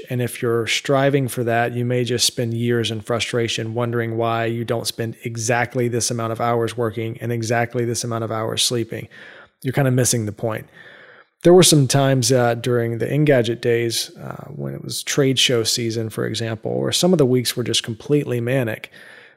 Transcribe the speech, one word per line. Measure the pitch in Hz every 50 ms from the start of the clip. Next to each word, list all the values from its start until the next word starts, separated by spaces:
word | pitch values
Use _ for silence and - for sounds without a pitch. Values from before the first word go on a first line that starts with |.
| - -
And | 127 123
if | 123 113 - -
you're | - 120 117 117 113
striving | 107 - - - - 143 135 135 143 139 139 135
for | 120 - 131 120
that, | 117 113 117 120 120 120
you | 120 123
may | 120 123 123 123
just | 117 123 117 -
spend | - - - 123 113 117
years | 117 120 120 120 117 113 107
in | 113 110
frustration | 101 - 120 110 - - - 120 117 113 - - 117 110 110
wondering | 120 120 117 117 120 113 113 113
why | 113 117 117 113 117 117
you | 113 117 117 117
don't | 110 120 117 120
spend | - - - 117 113 113 - -
exactly | 123 117 117 107 110 123 120 117 - - 131 120
this | 120 117 117 110 -
amount | 123 117 113 113
of | 113 117
hours | 120 117 120 117 117 110 107
working | 120 120 113 107 117 113 113 113 -
and | 120 117
exactly | 120 117 113 110 120 117 117 117 - 127 120
this | 117 117 - -
amount | 120 117 113 113
of | 110
hours | 117 110 113 113 113 113 -
sleeping. | - 127 120 113 - 117 113 110 - - - - - - - - _ _ _ -
You're | 135 120
kinda | - 139 131
missing | 127 131 123 - - 120 107
the | 104
point. | 95 - - 113 107 - - - - - - - - - - - - - - _ _ _
There | - 170 180
were | 185 165
some | - 165 151 135
times, | 120 - 139 139 135 135 131 117 113
uh, | 135 123 120 120 117
during | 117 117 127 123 120 117 117 117 110
the | 120
Engadget | - 135 147 151 147 139 123 113 117 117 117
days, | - 123 117 117 117 117 110 - - - -
uh, | - 71 67 - - - - 151
when | 147 - 67 65
it | - -
was | 131 123 - -
trade | - - 151 139 135 131 123
show | - - 127 117 110
season, | - - - 120 113 110 117 110 110
for | - 127 123
example, | 120 107 107 117 113 110 107 - 120 120 127
where | 135 135
some | 127 - 175 180 185
of |
the | 156 139
weeks | 123 127 127 120 - -
were | 127 117
just | 113 117 - -
completely | - 110 - - - 147 147 - 123 123 120
manic. | 117 120 131 139 123 110 110 - - - - - - - - - - - _